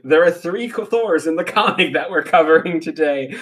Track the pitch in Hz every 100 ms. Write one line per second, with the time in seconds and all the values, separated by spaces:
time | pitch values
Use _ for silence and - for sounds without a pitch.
0 | 131 156 262 - 170 208 233 - 208 233
1 | 220 160 156 165 170 208 220 - 160 147
2 | 160 170 - 175 160 165 180 165 156 156
3 | 151 139 135 -